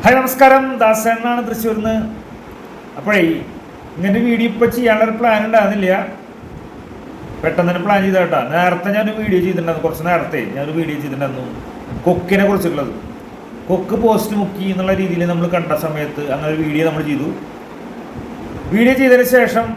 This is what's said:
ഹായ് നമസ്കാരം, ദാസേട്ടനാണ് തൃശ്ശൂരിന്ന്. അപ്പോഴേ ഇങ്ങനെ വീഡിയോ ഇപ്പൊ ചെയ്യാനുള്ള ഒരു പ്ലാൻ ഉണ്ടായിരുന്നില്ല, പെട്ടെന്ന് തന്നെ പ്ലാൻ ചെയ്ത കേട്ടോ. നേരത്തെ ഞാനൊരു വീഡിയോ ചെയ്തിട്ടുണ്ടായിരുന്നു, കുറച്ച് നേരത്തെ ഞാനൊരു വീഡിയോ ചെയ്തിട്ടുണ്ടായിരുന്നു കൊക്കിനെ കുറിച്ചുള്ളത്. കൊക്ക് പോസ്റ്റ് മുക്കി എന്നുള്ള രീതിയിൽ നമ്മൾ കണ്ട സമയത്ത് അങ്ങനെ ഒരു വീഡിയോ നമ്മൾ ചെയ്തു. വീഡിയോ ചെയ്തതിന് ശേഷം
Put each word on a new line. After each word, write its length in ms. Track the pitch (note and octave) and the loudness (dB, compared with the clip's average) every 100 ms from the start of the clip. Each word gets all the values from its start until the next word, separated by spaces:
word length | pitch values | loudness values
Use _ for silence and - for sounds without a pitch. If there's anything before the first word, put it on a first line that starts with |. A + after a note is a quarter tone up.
| A3 | 6
ഹായ് 100 | C4 | 4
നമസ്കാരം, 460 | C4 - C4+ C4+ C4 A#3+ | 2 6 8 8 4 2
ദാസേട്ടനാണ് 600 | A3+ A3 A3+ A#3 A#3+ A#3+ A3+ | 4 4 2 0 0 -2 -2
തൃശ്ശൂരിന്ന്. 480 | A3 A3+ G#3+ A3 A3 A3 - - - - - - - - - | -2 -2 0 0 -2 -4 -8 -14 -16 -18 -18 -18 -18 -16 -8
അപ്പോഴേ 240 | C#3+ G#3 E3 D#3+ - - - - - - | 2 4 4 0 -6 -14 -16 -18 -16 -4
ഇങ്ങനെ 240 | F#3+ G#3+ A#3+ | 0 2 4
വീഡിയോ 220 | A#3 A#3 | 2 0
ഇപ്പൊ 140 | - A#3 | 2 2
ചെയ്യാനുള്ള 320 | A#3 A#3+ G#3+ A3 | 2 2 4 2
ഒരു 60 | A3 | 2
പ്ലാൻ 200 | A#3 G#3+ G#3+ | 2 2 4
ഉണ്ടായിരുന്നില്ല, 500 | A3+ G3 G3+ F#3 F#3+ - - - - - - - - - - - - - - | 4 4 2 2 2 0 -10 -18 -18 -16 -16 -16 -16 -16 -16 -16 -16 -14 -4
പെട്ടെന്ന് 280 | D#3 D#3+ F3 | -2 0 0
തന്നെ 120 | F3+ F#3 | 0 2
പ്ലാൻ 140 | G3+ F#3+ | 2 4
ചെയ്ത 120 | F#3 | 2
കേട്ടോ. 160 | E3+ D3+ B2 | 2 0 0
നേരത്തെ 380 | D#3+ F3+ F3 G3 G#3 | 2 2 2 0 0
ഞാനൊരു 200 | G#3 G#3+ | 0 -2
വീഡിയോ 180 | G#3+ F3+ F3 | 0 2 2
ചെയ്തിട്ടുണ്ടായിരുന്നു, 400 | E3+ E3 D#3+ D#3+ | 0 -2 -2 -2
കുറച്ച് 180 | D#3+ E3 | -2 0
നേരത്തെ 320 | F3 - D3+ G#2 C3 | 0 0 -4 -4 -6
ഞാനൊരു 200 | D3 D#3+ | -4 -2
വീഡിയോ 180 | D#3 D3 | -2 -4
ചെയ്തിട്ടുണ്ടായിരുന്നു 420 | C#3+ C3 C#3 C3 B2 - - - - - F3+ | -6 -4 -4 -4 -8 -10 -12 -14 -12 -2 0
കൊക്കിനെ 360 | E3+ - G3 G3 | 0 2 2 4
കുറിച്ചുള്ളത്. 420 | F#3+ E3 C#3+ B2+ - - - - - - - - | 2 0 -2 -6 -8 -12 -16 -16 -18 -16 -16 -4
കൊക്ക് 280 | F3+ F3 G#3 | -2 -2 0
പോസ്റ്റ് 320 | A3+ G#3+ - G#3 | 2 2 0 -2
മുക്കി 240 | F#3 - F#3+ | -2 -4 -4
എന്നുള്ള 200 | F#3 F#3+ F#3+ | -2 0 0
രീതിയിൽ 240 | F#3 E3+ F3 | 0 0 0
നമ്മൾ 180 | F3 E3+ F3 | 0 0 0
കണ്ട 160 | E3 - D#3+ | 0 -2 -2
സമയത്ത് 400 | D3+ D3 D3 D3 | -4 -6 -6 -4
അങ്ങനെ 160 | C#3 D#3 D#3 | -4 -2 -2
ഒരു 40 | D#3 | -2
വീഡിയോ 180 | D3 D#3+ | 0 0
നമ്മൾ 160 | D3+ D3+ | 0 -2
ചെയ്തു. 200 | C#3+ D#3 - - - - - - - - - - - - - - | -2 -4 -6 -12 -16 -16 -16 -14 -14 -14 -12 -12 -12 -12 -10 -2
വീഡിയോ 200 | G3+ A#3+ C4 | 2 4 4
ചെയ്തതിന് 260 | C4 B3 B3 B3 | 6 6 8 4
ശേഷം 280 | A#3 A3+ A#3 | 4 2 -2